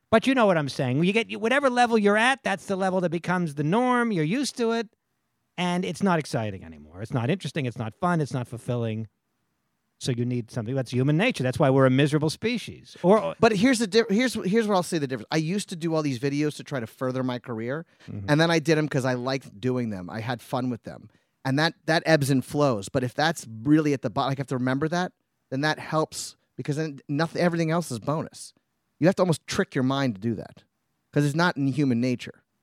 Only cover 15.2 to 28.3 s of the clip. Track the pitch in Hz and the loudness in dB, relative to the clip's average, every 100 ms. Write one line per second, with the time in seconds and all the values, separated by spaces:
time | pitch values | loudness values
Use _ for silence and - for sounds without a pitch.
15.2 | 107 160 156 202 - 180 165 160 151 120 | -4 -4 -2 -4 -6 -6 -2 0 0 -2
16.2 | 139 143 151 - 127 139 110 - 131 127 | -2 -2 -2 -4 -8 -8 -8 -6 -4 -2
17.2 | 127 123 - 113 117 147 175 _ - 104 | -4 -4 -8 -8 -6 -6 -10 _ -14 -8
18.2 | 101 147 165 165 156 156 156 143 127 123 | 2 4 4 2 2 2 2 -2 -2 -2
19.2 | 123 135 - 98 127 127 120 95 87 101 | -4 -6 -8 -6 -2 -2 -2 -6 -8 -8
20.2 | 113 120 - 131 127 117 - - 110 _ | -6 -8 -6 -4 -4 -6 -10 -16 -18 _
21.2 | _ _ 135 135 160 - - 160 156 156 | _ _ -2 0 0 0 0 0 4 2
22.2 | 135 135 - 147 143 107 95 139 120 - | 4 0 0 0 2 0 -2 -4 -2 0
23.2 | 156 165 117 113 117 156 151 139 123 117 | -2 -2 -8 -6 2 4 4 0 -2 -2
24.2 | 131 135 135 131 127 135 156 175 180 - | -2 -2 -4 -2 0 0 0 -2 -4 -8
25.2 | _ _ _ 135 151 - - 156 156 - | _ _ _ -2 0 -2 -2 -2 -2 -6
26.2 | - - _ - 131 143 160 139 - 143 | -14 -16 _ -10 -6 -4 -4 -8 -6 -2
27.2 | 165 - 175 165 160 165 165 117 98 156 | -2 0 0 2 0 -2 -4 -6 -4 -4
28.2 | 113 | -6